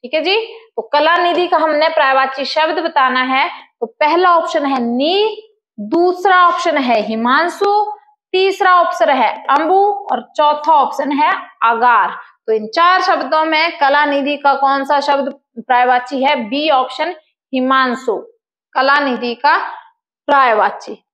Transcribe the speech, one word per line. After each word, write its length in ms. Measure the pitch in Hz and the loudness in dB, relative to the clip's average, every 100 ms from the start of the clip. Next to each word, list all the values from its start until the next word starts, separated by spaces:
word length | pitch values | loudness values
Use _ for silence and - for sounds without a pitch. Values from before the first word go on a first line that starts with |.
ठीक 120 | 247 | -4
है 60 | 311 | -4
जी, 260 | 302 415 453 | -2 -2 -4
तो 360 | - - - | -14 -14 -12
कला 340 | 220 285 302 349 | -2 0 2 2
निधि 300 | 349 339 359 | 2 0 0
का 100 | 349 | 0
हमने 320 | 311 294 320 | 0 0 0
पर्यायवाची 560 | 320 277 269 262 269 | 2 2 2 0 -4
शब्द 340 | 262 - 311 320 | -6 -2 0 -2
बताना 440 | 330 302 262 254 | -2 0 0 0
है। 280 | 262 262 330 - - _ | 0 0 -2 -6 -20 _
तो 60 | 233 | -10
पहला 500 | _ 302 330 359 339 | _ 0 2 4 2
ऑप्शन 300 | 339 330 285 | 0 -4 -2
है 140 | 269 | -2
नी, 680 | 233 240 294 381 427 427 - _ _ - | -2 -2 0 0 -2 -4 -16 _ _ -14
दूसरा 680 | 208 330 359 359 381 370 349 | -4 0 0 0 2 4 4
ऑप्शन 300 | 349 359 302 | 2 -2 0
है 220 | 247 226 | 0 0
हिमांशु, 920 | 202 220 233 277 339 339 403 415 415 415 _ _ _ | 0 -2 0 2 0 -2 0 0 -2 -6 _ _ _
तीसरा 480 | 370 381 381 381 359 | 0 0 2 4 4
ऑप्शन 300 | 339 - 311 | 2 0 0
है 340 | 262 220 - | 2 0 -2
अंबु 640 | - 269 320 381 403 403 - | -2 0 2 2 2 -2 -4
और 200 | 240 - - | -6 -6 0
चौथा 360 | 294 294 294 | 0 0 2
ऑप्शन 400 | 311 247 - 285 | 2 2 -2 -4
है 200 | 285 302 381 - _ | 0 0 -2 -8 _
अगार। 480 | 226 226 240 233 185 - - _ - | 0 2 2 2 0 -4 -18 _ -4
तो 60 | |
इन 140 | 220 214 | -4 -2
चार 360 | 339 349 370 | 0 2 2
शब्दों 420 | 359 320 262 311 | 2 -2 0 -2
में 340 | 320 311 339 330 | 0 0 -2 0
कला 260 | 269 294 | 0 2
निधि 320 | 294 277 277 285 | 0 0 -2 0
का 180 | 285 | 0
कौन 300 | 262 269 277 | 2 0 0
सा 160 | 269 285 | 0 -2
शब्द 320 | 285 285 277 269 _ 233 | 0 -2 -2 -8 _ -20
पर्यायवाची 640 | - 247 247 247 247 277 | -2 2 2 0 -2 -2
है? 240 | 262 294 214 | 0 -2 -4
बी 220 | 269 311 | -4 0
ऑप्शन 400 | 269 254 - 320 349 _ _ _ | 0 0 -4 -8 -8 _ _ _
हिमांशु, 640 | 262 254 269 254 240 254 190 - _ _ _ _ | -4 0 0 0 -2 -4 -6 -8 _ _ _ _
कला 260 | - 269 285 | -2 2 2
निधि 360 | 285 240 240 | 0 -4 -6
का 340 | 233 285 349 - - _ _ _ _ - | -2 0 0 -4 -12 _ _ _ _ 0
पर्यायवाची। 800 | 285 262 214 202 - - 214 _ | 2 4 2 0 -2 -16 -18 _